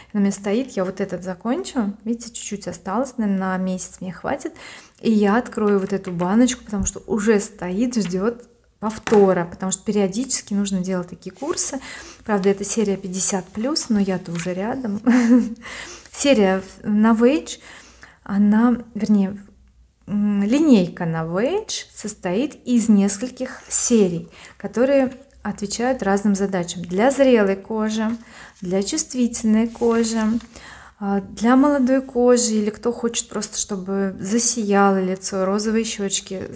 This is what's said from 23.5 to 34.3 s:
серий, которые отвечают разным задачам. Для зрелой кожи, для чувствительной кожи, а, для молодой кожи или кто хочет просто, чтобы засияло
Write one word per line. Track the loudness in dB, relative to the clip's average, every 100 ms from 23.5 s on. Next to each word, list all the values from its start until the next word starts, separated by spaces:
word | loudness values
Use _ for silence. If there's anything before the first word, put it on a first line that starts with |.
| -12 -2
серий, | 2 4 6 4 0 -8 -18 -20 -14
которые | -8 0 2 4 2 -4 -18 _
отвечают | -10 -8 -8 -4 -2 -2
разным | 0 2 2 0
задачам. | 0 -2 -4 -8
Для | -6 2 2
зрелой | 4 6 6 4 0
кожи, | -4 -4 -2 -2 -2 -4 -10 -20 -20 -12
для | -4 -2
чувствительной | 0 -4 -4 0 0 0 2 2 2
кожи, | 0 0 2 0 0 0 -2 -6 -16 -20 -20 -20 _
а, | -2 -2
для | -4 -2 4 4
молодой | 4 4 2 2
кожи | 0 2 4 4 2
или | 0 -2
кто | -2 -4
хочет | -2 -4 -4 -6
просто, | -8 -8 -6
чтобы | -6 -8 -6 -4 -4 -6
засияло | -2